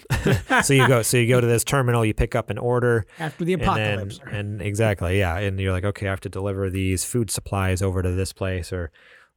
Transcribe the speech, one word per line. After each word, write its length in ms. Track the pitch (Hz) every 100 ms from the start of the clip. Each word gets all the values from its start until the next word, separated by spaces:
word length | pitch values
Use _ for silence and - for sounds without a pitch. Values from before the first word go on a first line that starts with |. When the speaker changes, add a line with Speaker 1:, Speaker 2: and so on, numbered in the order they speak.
| -
Speaker 1:
<laughs> 540 | - - 123 - 254
So 100 | -
you 140 | 139 127
go, 160 | 123
so 140 | 110 123
you 100 | 117
go 120 | 127
to 60 | 120
this 180 | 117
terminal, 400 | - 139 123 120
you 120 | 110 104
pick 180 | 120 120
up 140 | -
an 80 | 104
order. 480 | 123 123 123 117 - -
Speaker 2:
After 260 | 160 - 175
the 80 |
Speaker 1:
And 80 | 180
then 60 | 113
Speaker 2:
apocalypse. 520 | 107 107 101 101 123 -
Speaker 1:
and 300 | 104 104 104
exactly, 580 | 95 101 110 98 87 95
yeah. 180 | 92 85
And 220 | 104 95
you're 120 | 95
like, 120 | 92 101
"Okay, 220 | 98 101
I 20 |
have 120 | 95
to 80 | 98
deliver 400 | 95 101 98 98
these 320 | 92 95 92 -
food 240 | 123 90
supplies 540 | - - 98 95 92
over 180 | 98 92
to 80 | 90
this 220 | 92 95
place," 400 | - 95 92 85
or, 180 | 92 85 _ - - _